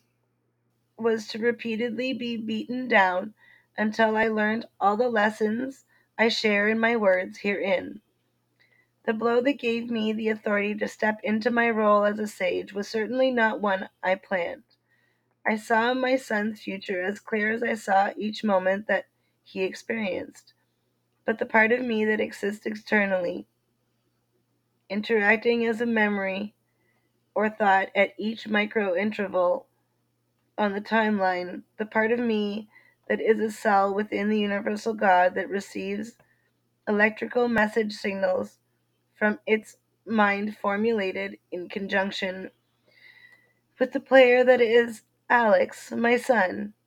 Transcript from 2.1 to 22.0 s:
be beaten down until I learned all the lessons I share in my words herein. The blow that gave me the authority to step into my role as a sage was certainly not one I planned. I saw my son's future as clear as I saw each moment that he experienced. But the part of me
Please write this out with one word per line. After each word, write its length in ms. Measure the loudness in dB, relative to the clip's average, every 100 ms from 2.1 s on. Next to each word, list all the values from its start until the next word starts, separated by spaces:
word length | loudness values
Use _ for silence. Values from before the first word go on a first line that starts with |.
be 240 | -4 -6 -6
beaten 500 | -4 -6 -4 -6 2
down 460 | 4 4 2 -4 -12 _ _ _ -4
until 400 | -2 2 2 4
I 100 | 0
learned 360 | 0 -2 -2 -6 -2
all 180 | 0 2
the 120 | 0
lessons 760 | 2 0 0 -2 -2 -6 -10 _ _ _ 0
I 120 | 0
share 400 | 2 2 2 2
in 100 | 2
my 160 | 2 2
words 420 | 2 2 0 -6
herein. 600 | -4 -2 0 -2 -2 -14 _ _ _ _ _ _ _ _ _ _ -6
The 80 |
blow 280 | -2 2 2
that 180 | 2 0
gave 300 | -2 -2 -2
me 220 | -2 -2
the 160 | -2 -2
authority 460 | -2 0 0 0 -2
to 120 | -6
step 320 | -2 -2 -2
into 280 | -2 0 0
my 180 | 2 2
role 340 | 2 4 4 4
as 140 | 0
a 80 | -6
sage 460 | -4 -2 -2 -4
was 140 | -8 -6
certainly 440 | -4 -4 0 2
not 300 | 2 0 0
one 280 | -2 -2 -4 _
I 120 | -2 -2
planned. 480 | -2 -4 -4 -8 _ _ _ _ _ _ _ _ -4
I 100 | -2
saw 360 | 0 0 2
my 240 | 0 0 0
son's 440 | -2 -4 -4 -6
future 400 | -10 -10 -6 -6
as 160 | -4 -6
clear 320 | -6 -4 -2
as 120 | -2
I 120 | -4 -4
saw 360 | 0 2 2 -2
each 260 | -6 -4
moment 440 | 0 2 2 -2 0
that 180 | -2 -4 _ _ _
he 200 | -14 -4
experienced. 880 | -4 -6 -8 -6 -4 -6 -8 -16 _ _ _ _ _ _ _ _ -4
But 140 | -4
the 80 | 0
part 240 | 2 4
of 100 | 2
me 240 | 0 -2